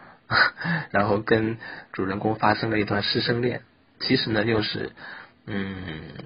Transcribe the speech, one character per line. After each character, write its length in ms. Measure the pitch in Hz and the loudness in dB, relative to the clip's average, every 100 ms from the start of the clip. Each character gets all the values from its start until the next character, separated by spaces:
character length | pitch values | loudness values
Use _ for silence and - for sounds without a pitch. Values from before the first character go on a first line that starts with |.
| - - - 95 | -20 -20 0 4
<laughs> 540 | - - 170 165 - | 4 2 -2 -2 0
然 160 | 101 104 | 0 2
后 100 | 101 | 2
跟 400 | 113 113 110 113 - - - | 4 2 2 -4 -10 -14 -10
主 120 | - 95 | -4 -4
人 140 | 101 | 0
公 160 | 110 110 | -2 2
发 180 | 107 | 4
生 160 | 107 113 | 4 2
了 100 | 107 | 0
一 40 | |
段 180 | 104 104 | 2 0
师 200 | - 123 | 0 0
生 200 | 117 120 | 0 0
恋， 220 | 123 117 - _ _ _ | 0 -4 -10 _ _ _
其 180 | - 131 | 0 0
实 120 | 127 | 2
呢 140 | 107 | 2
又 180 | 110 110 | 2 2
是， 300 | 104 - - - - - - _ - | 0 -4 -6 -10 -14 -14 -18 _ -8
嗯， 560 | 101 98 95 90 78 - - | -6 -4 -6 -8 -10 -12 -14